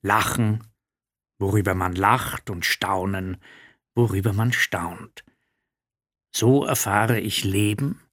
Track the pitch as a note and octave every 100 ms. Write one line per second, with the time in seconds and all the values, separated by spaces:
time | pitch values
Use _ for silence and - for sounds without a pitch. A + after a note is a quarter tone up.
0 | G2 G#2+ G#2+ - A2 A2 - _ _ _
1 | _ _ _ _ G2 G#2 G2 F#2 F#2 F2+
2 | G2+ B2 - - - F2+ - - F#2 F#2+
3 | F#2+ G2 F#2 F#2 - - - _ _ -
4 | A#2 G2 G#2 G2+ A2+ A#2+ - F#2+ E2+ F2
5 | - - _ _ _ _ _ _ _ _
6 | _ _ _ - A2 C#3 B2+ C3+ - G2+
7 | A2+ A2+ A2 - G2+ G2 G#2 G#2 C#3 -
8 | _